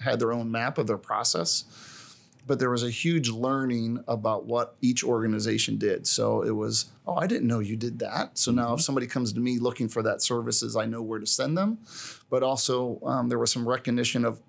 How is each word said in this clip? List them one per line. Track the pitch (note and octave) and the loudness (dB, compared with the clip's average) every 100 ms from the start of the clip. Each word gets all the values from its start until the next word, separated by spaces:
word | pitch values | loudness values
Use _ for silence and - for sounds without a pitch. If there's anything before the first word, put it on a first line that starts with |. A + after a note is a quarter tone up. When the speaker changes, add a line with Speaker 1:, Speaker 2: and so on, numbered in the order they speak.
Speaker 1:
had | C3 A#2+ | 0 2
their | A#2 | 0
own | A#2 A2+ | 0 -2
map | A2+ B2+ - | 0 0 0
of | G#2+ | 0
their | G#2 | -2
process. | - G#2+ A#2 E2+ E2+ - - - - - - - - _ - | -2 -2 0 0 0 -2 -4 -18 -20 -18 -20 -20 -20 _ -2
But | B2+ | 0
there | B2+ | 2
was | A#2+ | 2
a | A#2+ | 0
huge | A2+ E3 E3 A#2 | -2 0 2 0
learning | A2 C3 C3+ C3 A#2 A2+ A#2+ - | -2 0 0 0 0 -2 -4 -2
about | A2+ A2 G#2 A2+ | -2 0 -2 0
what | A#2+ A#2 - | -2 -2 0
each | B2 A#2+ | 2 2
organization | A#2+ A#2 A2 G#2+ A2 A2 - G#2+ | 2 2 2 2 0 0 0 0
did. | G#2+ F#2 - | 0 0 0
So | - A2 G#2+ | 2 2 2
it | A2+ G#2+ | 0 0
was, | A2 G#2+ - - - | 0 -2 -4 -8 -4
"Oh, | |
I | - F#3 | 0 0
didn't | A#3+ A#2+ | 2 2
know | A#2 | 0
you | G#2 A2 | -2 -4
did | A#2+ A#2 | -4 -4
that." | G#2+ A2 - - | -4 -4 -4 -2
So | B2+ | 2
now | B2 | 2
if | A#2+ | 2
Speaker 2:
Mm-hmm. | B2+ D3 | 0 0
Speaker 1:
somebody | C3+ B2 | 0 -2
comes | C3 A#2 | -2 -2
to | A2+ | 0
me | B2 B2 | 0 2
looking | A#2+ A#2+ A2+ | 0 0 -2
for | A#2 | 0
that | G#2+ G2 | 0 0
services, | - A#2+ A2+ - A2+ A2 | 0 0 0 0 0 0
I | A2+ | -2
know | A2+ | -4
where | A2 A2 | -6 -4
to | G#2+ | -2
send | - C3+ E3+ | 0 2 2
them. | G3+ A3+ - - - - - | 2 0 -8 -14 -14 -12 0
But | C3 | 2
also, | C3 C3+ - B2 B2 - C3 | 2 2 2 2 0 -2 -2
um, | C3 A#2+ | 0 0
there | A#2+ | 2
was | A#2 | 2
some | B2 A#2 | 2 0
recognition | A#2+ B2 A#2+ A#2+ A#2+ A#2 | 0 0 2 2 2 0
of, | A2 | -2